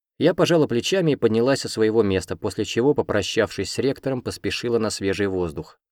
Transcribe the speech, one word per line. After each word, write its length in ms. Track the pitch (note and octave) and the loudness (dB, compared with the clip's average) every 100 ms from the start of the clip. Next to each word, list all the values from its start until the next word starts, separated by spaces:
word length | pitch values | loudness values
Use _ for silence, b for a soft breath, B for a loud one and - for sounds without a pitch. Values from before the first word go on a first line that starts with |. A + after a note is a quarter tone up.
| _ - | _ -2
Я 140 | D#3 | 0
пожала 340 | F3+ E3 E3 C3+ | 2 2 4 2
плечами 460 | A#2+ - F#3+ E3 | 0 0 0 0
и 40 | C3+ | 2
поднялась 440 | A2+ A2+ B2 C#3 | 2 2 2 0
со 80 | A2+ | -2
своего 340 | - A2 A2+ | 0 2 4
места, 340 | G#2 F#2+ - F2+ | 2 0 -2 -6
после 280 | G#2 - | -6 -4
чего, 300 | G2+ A#2 C3+ | -4 0 2
попрощавшись 760 | C#3+ F#2+ G#2 F#2+ A2+ G2+ - F#2 | 2 0 -2 0 0 0 -2 -6
с 80 | - | -4
ректором, 440 | B2+ C3 C3+ B2+ | -4 -2 -4 -4
поспешила 560 | A2+ - G2+ - A#2+ A#2 | -6 -6 -6 -4 -2 0
на 100 | G#2+ | 0
свежий 380 | - G2 F#2 G2+ | -2 -2 0 0
воздух, 520 | F#2 E2+ D2+ - - _ | 0 -2 -4 -12 -16 _